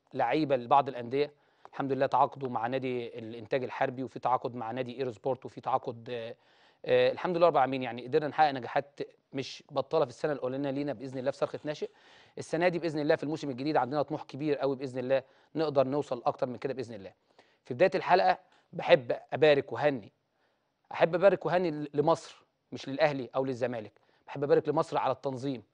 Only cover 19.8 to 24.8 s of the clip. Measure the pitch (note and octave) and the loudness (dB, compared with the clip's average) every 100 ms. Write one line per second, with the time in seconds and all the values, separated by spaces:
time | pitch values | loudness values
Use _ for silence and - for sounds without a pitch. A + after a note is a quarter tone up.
19.8 | D3 C3+ G2+ _ _ _ _ _ _ _ | 0 0 -6 _ _ _ _ _ _ _
20.8 | - - E3 E3+ G3 D#3 D#3 F3 F3+ D3+ | -12 0 2 4 4 4 2 0 0 -2
21.8 | D3 C#3+ D3 D#3+ - - _ _ _ - | -4 0 2 2 -2 -20 _ _ _ -14
22.8 | - C3+ D3+ C#3 A#2 C3+ C3+ A#2+ B2 B2 | -8 0 2 2 -4 -4 -2 -2 -4 -4
23.8 | G#2 - _ _ - C#3+ C#3 E3 D3 D3 | -10 -16 _ _ -14 -6 2 4 4 0